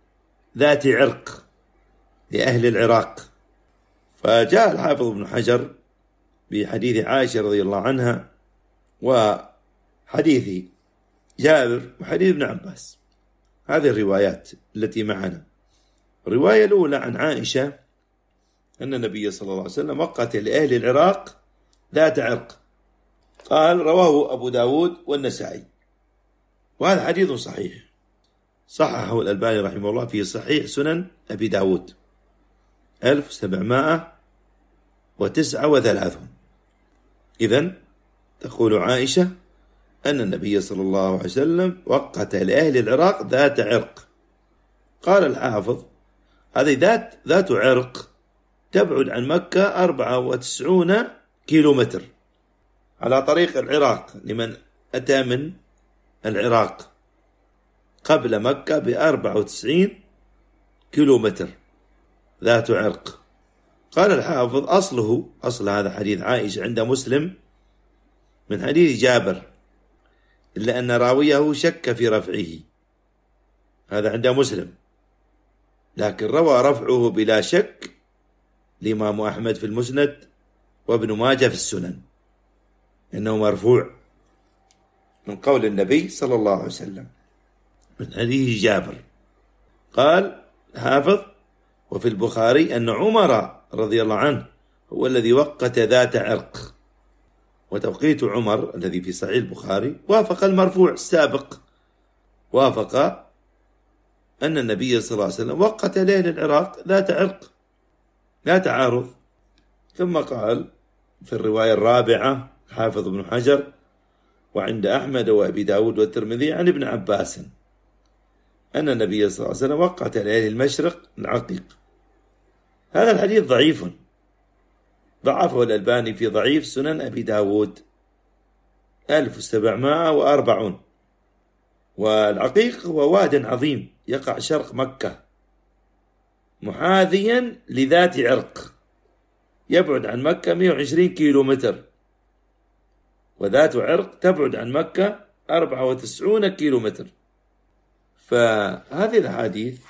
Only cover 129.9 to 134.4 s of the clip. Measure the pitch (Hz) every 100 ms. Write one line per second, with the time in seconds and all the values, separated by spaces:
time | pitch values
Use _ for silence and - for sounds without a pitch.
129.9 | 156 165 147 143 143 120 101 107 95 _
130.9 | _ _ _ _ _ _ _ _ _ _
131.9 | - 107 107 104 104 127 196 240 - 175
132.9 | 156 143 190 175 139 117 120 151 123 -
133.9 | _ - 135 135 -